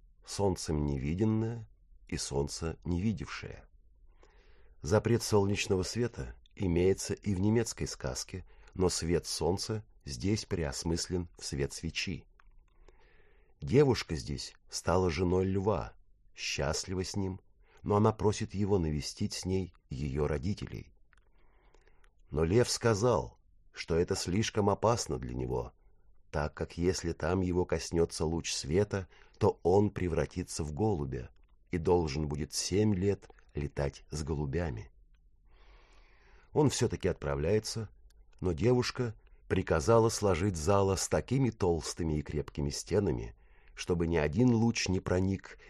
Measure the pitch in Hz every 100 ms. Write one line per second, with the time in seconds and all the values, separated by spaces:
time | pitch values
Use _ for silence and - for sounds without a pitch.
0 | - _ - - 98 87 - 76 73 69
1 | 69 90 110 110 113 117 110 - - -
2 | - 78 - 67 71 - 82 - 76 87
3 | 110 82 71 - - - - - - -
4 | - - - - - - - - 71 107
5 | 110 117 - 104 98 101 - 95 90 113
6 | 120 - 62 - - - 95 85 92 95
7 | - - - 92 104 117 113 - 73 -
8 | 65 64 - 92 - - - - 90 -
9 | 82 82 - - 80 98 - 110 - -
10 | - 65 95 110 - 90 71 69 82 82
11 | - 90 85 - - 67 69 - 82 -
12 | - 71 - _ - - - _ - -
13 | - - - - _ - 71 120 143 110
14 | - 78 67 65 - - - - - 90
15 | 92 80 90 92 95 98 98 90 57 -
16 | - - - - - - 71 78 - 92
17 | 90 101 95 92 - _ _ - - 104
18 | 107 107 101 - 110 95 101 101 80 76
19 | - - 104 - 92 95 87 - - 65
20 | 73 69 73 73 87 - - 58 - -
21 | - - _ - - - - - - -
22 | - _ - 71 82 113 120 - 117 101
23 | 123 95 62 - _ - - - - 82
24 | 87 95 90 98 110 107 101 98 107 120
25 | - 65 60 62 62 62 62 - - -
26 | - - - 78 76 - 80 - 87 -
27 | 82 - 78 95 90 87 87 82 - 85
28 | 85 - 80 82 - - 67 87 101 98
29 | 92 - - - 101 - 85 98 104 -
30 | 90 78 71 90 87 - 78 73 110 85
31 | 69 64 60 - - - - 87 80 90
32 | 78 73 76 73 73 - - 92 107 92
33 | 98 95 - - - 73 71 - 71 -
34 | - 73 78 73 71 82 82 58 - -
35 | - - _ _ _ - - - - -
36 | - - - - - - 143 - 110 85
37 | 92 80 71 69 78 107 - 117 107 -
38 | - - - - 90 78 107 123 117 -
39 | 120 - - - - 92 - 80 71 117
40 | 113 - 101 82 104 82 76 101 98 92
41 | - 82 - 131 123 - 90 82 - -
42 | 82 76 69 73 - - 71 - - 95
43 | 95 62 55 - - - - - - 87
44 | 82 85 78 90 127 113 117 110 - 92
45 | - 92 95 98 - -